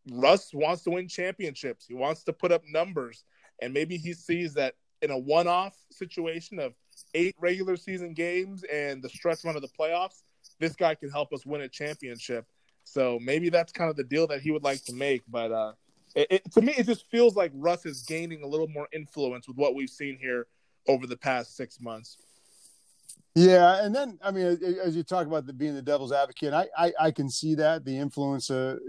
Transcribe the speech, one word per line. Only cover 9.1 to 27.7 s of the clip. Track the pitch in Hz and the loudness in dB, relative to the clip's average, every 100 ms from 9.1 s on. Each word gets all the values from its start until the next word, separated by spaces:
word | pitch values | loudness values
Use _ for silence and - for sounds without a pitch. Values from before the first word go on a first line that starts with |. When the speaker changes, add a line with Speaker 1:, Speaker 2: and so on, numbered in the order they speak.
| - 170 160 | -6 -2 -2
Speaker 1:
run | 165 | -4
of | 156 | -6
the | 135 | -8
playoffs, | - 156 170 185 - _ _ - - | -4 -2 0 -4 -8 _ _ -20 -6
this | 160 | -4
guy | 143 175 | 0 0
can | 156 143 | 0 -6
help | 143 147 | -6 -6
us | 139 131 | -6 -8
win | 147 | -8
a | 135 | -8
championship. | - 147 151 131 117 - 117 113 _ _ _ | -8 -10 -10 -12 -12 -8 -8 -8 _ _ _
So | - - 127 120 | -8 -2 0 0
maybe | 120 151 170 | -2 0 2
that's | 170 165 | 2 0
kind | - 165 | -2 -2
of | 151 | -2
the | |
deal | 123 143 165 | -2 0 0
that | 143 | 0
he | 143 | -2
would | 151 | 0
like | 143 135 - | 0 -2 -6
to | |
make. | 123 139 127 - | -4 0 0 -2
But, | 117 113 | -4 -2
uh, | 113 107 107 _ _ _ - | -2 -2 -6 _ _ _ 0
it, | 147 | 2
it, | 190 - | 0 2
to | 220 | 2
me, | 233 285 | 4 2
it | 220 | 0
just | 226 - | 0 0
feels | 233 240 196 | 6 6 6
like | 175 | 0
Russ | 139 156 175 170 | 0 0 0 -4
is | 135 | -12
gaining | 123 160 170 160 | -8 -6 -6 -10
a | 143 | -4
little | 151 160 | -2 -2
more | 147 147 | -6 -10
influence | 156 151 - 139 123 120 | -10 -10 -4 -4 -4 -8
with | 127 | 0
what | 127 131 | 2 2
we've | 131 | -4
seen | - 143 135 | -8 -10 -8
here | 131 123 117 _ _ _ - | -6 -6 -6 _ _ _ 2
over | 135 123 | 2 2
the | 123 | -6
past | 139 127 117 - | -2 -2 -2 -10
six | 127 - | -12 -12
months. | 120 110 113 - _ _ _ _ - _ _ _ - - _ | -12 -12 -14 -20 _ _ _ _ -20 _ _ _ -20 -20 _
Speaker 2:
Yeah, | - 180 180 175 190 | 8 10 12 10 8
and | 208 | 2
then, | 240 277 190 | 0 -2 -6
I | 196 | -4
mean, | 190 180 | 0 0
as, | 175 | 0
as | 180 185 185 160 | 0 -2 -2 -2
you | |
talk | 160 185 156 | -2 -2 0
about | 160 131 | -2 -4
the, | |
being | 131 151 143 | -4 -4 -4
the | |
devil's | 131 147 131 | 0 0 0
advocate, | 139 139 - 151 | 0 0 -2 -2
I, | 147 185 - | 0 0 2
I, | 175 - | 0 4
I | 160 | 0
can | - 139 | 2 -2
see | - 156 | -2 -2
that, | 156 156 | 2 2